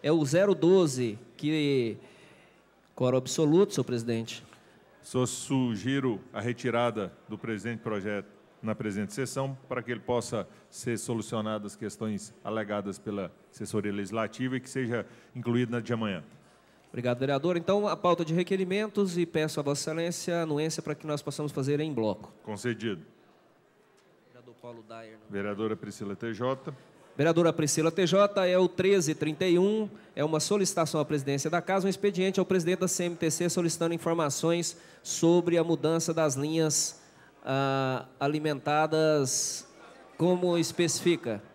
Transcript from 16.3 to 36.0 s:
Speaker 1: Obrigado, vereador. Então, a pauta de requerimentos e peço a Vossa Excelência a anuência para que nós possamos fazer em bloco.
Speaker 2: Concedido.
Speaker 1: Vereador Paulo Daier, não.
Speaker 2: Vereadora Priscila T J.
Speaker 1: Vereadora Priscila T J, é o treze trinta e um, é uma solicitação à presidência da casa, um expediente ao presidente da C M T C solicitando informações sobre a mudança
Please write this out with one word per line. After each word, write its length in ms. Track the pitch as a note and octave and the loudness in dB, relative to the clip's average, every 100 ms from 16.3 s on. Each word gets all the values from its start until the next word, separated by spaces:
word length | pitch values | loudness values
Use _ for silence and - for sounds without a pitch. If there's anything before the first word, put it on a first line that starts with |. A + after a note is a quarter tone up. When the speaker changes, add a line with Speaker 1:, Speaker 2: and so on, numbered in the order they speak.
| - - _ _ _ _ | -20 -20 _ _ _ _
Speaker 1:
Obrigado, 300 | - B2 A#2+ | -4 -2 0
vereador. 380 | C3+ C#3 E3 E3+ | 0 2 2 0
Então, 320 | E3 G3+ G#3 | 2 2 2
a 80 | E3 | 2
pauta 280 | F3+ E3+ | 2 2
de 80 | D#3+ | 2
requerimentos 840 | E3 F3 F#3+ F3+ G3 G#3+ G3+ G3 F3 | 0 0 -2 0 -2 -2 0 0 0
e 80 | E3+ | 0
peço 320 | D#3+ D#3 D3+ | 0 0 -2
a 60 | |
Vossa 260 | C#3 C#3+ - | -2 -2 -2
Excelência 460 | D#3+ E3+ - - E3+ | -4 -4 -4 -2 -2
a 60 | |
anuência 380 | D#3+ D3 D#3+ D#3+ | 0 0 -2 -4
para 140 | D#3+ | -6
que 100 | D3 | -8
nós 160 | D#3 D3 | -4 -4
possamos 300 | D3 C#3 D3 | -4 -6 -6
fazer 300 | D3 C3+ D3 | -2 0 0
em 120 | D#3 | 0
bloco. 400 | B2+ G#2+ F#2+ - - | 0 0 -2 -10 -18
Speaker 2:
Concedido. 580 | - G2+ B2 G#2+ A2+ F2+ D#2 _ _ _ _ _ _ _ _ _ _ _ _ | -12 -4 -4 -2 -4 -6 -10 _ _ _ _ _ _ _ _ _ _ _ _
Speaker 1:
Vereador 260 | B2 A#2+ A2+ | -20 -20 -16
Paulo 220 | A#2+ A#2 G#2+ | -16 -16 -14
Daier, 300 | A2+ A2+ A2 | -14 -14 -20
não. 80 | A2 | -8
Speaker 2:
Vereadora 460 | G2+ G2+ G2+ A2 | -4 -2 0 -2
Priscila 400 | G#2+ G#2 - G2+ | -2 -8 -10 -8
T 180 | G2 A#2 | -6 -6
J. 400 | G#2 B2 C3+ - C#3 - - - - | -2 -2 -2 -8 -16 -20 -20 -16 0
Speaker 1:
Vereadora 360 | D3+ E3 E3 | 4 6 4
Priscila 380 | D#3+ D3 - D#3+ | 4 0 2 2
T 160 | E3 F3 | 2 4
J, 400 | F#3+ G3+ G3+ F3+ | 6 4 4 2
é 120 | F3+ | 4
o 100 | F3+ | 4
treze 460 | - F#3 G3 D#3 | 2 4 4 4
trinta 300 | D#3 D3+ D3+ | -2 -4 -2
e 140 | F#3 F3 | 4 6
um, 300 | G3 A3 G#3 - - | 6 2 -2 -8 -14
é 100 | - | -4
uma 140 | D3+ D#3 | 0 0
solicitação 640 | - G3+ F#3 - D#3 D#3+ | 2 2 2 0 0 0
à 40 | |
presidência 460 | C#3+ D3+ C3+ C#3 D3+ | 0 0 0 -2 0
da 100 | E3+ | -2
casa, 260 | E3 F#3+ F#3+ | 0 0 2
um 40 | |
expediente 480 | F#3 G3+ F3+ F#3+ F#3+ | 0 0 2 0 2
ao 80 | F#3 | 2
presidente 320 | F#3 E3 F3+ | 2 2 0
da 80 | F3+ | 0
C 160 | - | 0
M 120 | F3 E3+ | -2 0
T 120 | E3 | -2
C 200 | - F3 | 0 0
solicitando 440 | F3 E3+ D#3+ E3 | 2 0 0 -2
informações 840 | E3 E3+ E3 D3 - D#3+ E3+ E3 - - - | 0 0 0 0 0 0 0 -2 -8 -20 -18
sobre 560 | - - E3 F3 F3 E3+ | -8 2 6 6 4 2
a 60 | |
mudança 500 | E3 D#3+ D#3 E3 | 2 0 2 0